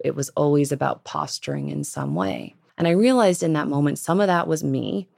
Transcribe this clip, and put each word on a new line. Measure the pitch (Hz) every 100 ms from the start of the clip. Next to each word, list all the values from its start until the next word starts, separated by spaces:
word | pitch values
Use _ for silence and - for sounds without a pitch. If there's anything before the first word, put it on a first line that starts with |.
| 139
it | 143
was | 135
always | - 147 147 143
about | 135 143 -
posturing | - 151 147 - - - -
in | 143
some | 143 - 139
way. | 156 95 62 - - _ -
And | 170
I |
realized | 175 240 254 202 180
in | 170
that | 156 147
moment, | 143 147 143
some | - 180
of | 202
that | 175 165
was | 160
me, | 147 135 107 196 185